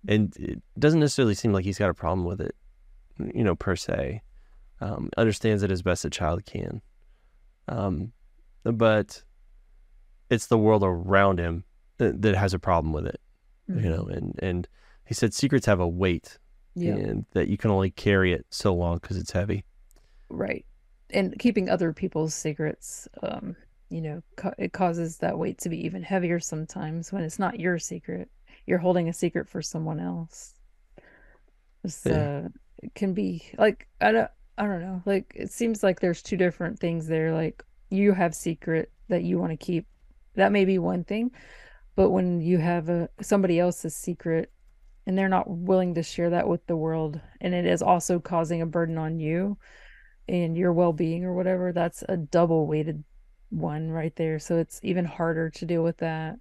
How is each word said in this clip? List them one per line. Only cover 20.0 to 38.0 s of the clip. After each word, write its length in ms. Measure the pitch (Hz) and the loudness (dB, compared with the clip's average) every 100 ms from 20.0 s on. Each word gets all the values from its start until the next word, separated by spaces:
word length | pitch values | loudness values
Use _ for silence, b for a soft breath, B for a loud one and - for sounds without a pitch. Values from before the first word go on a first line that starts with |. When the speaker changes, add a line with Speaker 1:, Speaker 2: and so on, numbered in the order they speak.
| _ - - | _ -20 -14
Speaker 2:
Right. 380 | - 196 - - - _ _ _ | -8 -6 -6 -10 -20 _ _ _
And 300 | 190 190 - | 0 0 2
keeping 320 | 240 214 185 | 2 2 2
other 240 | 180 170 | 2 0
people's 400 | 156 185 156 156 | -2 -4 -2 -2
secrets, 720 | - 156 151 156 - - - - - | -2 -6 -2 -4 -4 -12 -16 -18 -10
um, 340 | - - - 170 _ _ _ | -8 -6 -10 -12 _ _ _
you 140 | 165 | -8
know, 200 | 160 165 - - | -6 -8 -14 -8
ca-, 180 | 190 - | -8 -4
it 160 | - | -8
causes 420 | - 185 170 165 165 | 0 0 0 -6 -4
that 200 | 175 180 | -4 -2
weight 180 | 170 - | -6 -6
to 100 | 180 | -6
be 160 | 165 170 | -6 -6
even 160 | 185 | -8
heavier 360 | 170 190 175 170 | -4 -2 0 -2
sometimes 720 | - 156 156 190 156 165 165 | -2 -8 -8 -8 -6 -6 -6
when 100 | 196 | -6
it's 160 | 160 - | -6 -2
not 200 | 190 - | -4 -2
your 180 | 170 170 | -2 -2
secret. 500 | - 175 - 180 - - _ b - | -4 -10 -10 -10 -10 -18 _ b -2
You're 120 | 180 | 2
holding 300 | 180 180 165 | 4 2 0
a 40 | |
secret 340 | 170 175 170 - | 0 -2 -2 -6
for 140 | - | -8
someone 380 | 156 160 160 156 | -8 -6 -6 -4
else. 540 | 175 170 165 - - _ - _ _ - b b b b _ _ _ _ | -6 -6 -10 -14 -20 _ -20 _ _ -20 b b b b _ _ _ _
It's, 200 | 190 - | -12 -10
Speaker 1:
Yeah. 80 | - 156 147 143 | 0 0 0 -4
Speaker 2:
uh, 40 | - - _ - | -8 -14 _ -18
it 120 | - | -18
can 200 | - 196 | -4 -2
be, 280 | 185 190 170 - - | 0 -2 -4 -10 2
like, 300 | 214 220 - - | 2 2 -14 0
I 120 | 196 | 2
don't, 180 | 226 214 - - - | 4 0 -6 -20 -6
I 60 | |
don't 160 | 208 180 | -4 -4
know. 220 | 180 185 190 | -6 -6 0
Like, 260 | 196 - | -2 -2
it 160 | - 196 | -10 -10
seems 300 | - 233 214 | -2 -2 2
like 180 | 196 175 | 0 2
there's 220 | 180 170 | 0 -2
two 140 | - 180 | -4 0
different 420 | 180 - 165 - | 0 0 -8 -4
things 260 | 170 170 160 | -4 -4 -2
there. 260 | 160 160 | 0 0
Like, 280 | 160 160 - - - - | 0 -2 -6 -20 -20 -4
you 220 | 190 | 4